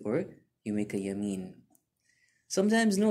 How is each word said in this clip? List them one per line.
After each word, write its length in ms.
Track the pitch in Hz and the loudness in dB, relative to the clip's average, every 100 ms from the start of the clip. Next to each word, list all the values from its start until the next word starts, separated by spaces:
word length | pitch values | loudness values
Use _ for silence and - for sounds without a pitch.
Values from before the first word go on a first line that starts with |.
or 120 | 104 131 190 - _ _ - | -4 -2 -4 -10 _ _ -6
you 80 | |
make 200 | 104 104 | -4 -2
a 80 | 104 98 | -4 -4
yameen. 360 | 98 104 95 92 - _ _ _ _ _ _ _ _ _ - | -4 -4 -4 -8 -14 _ _ _ _ _ _ _ _ _ 0
Sometimes, 400 | 202 226 226 196 | 2 4 4 4
no, 120 | 214 | 4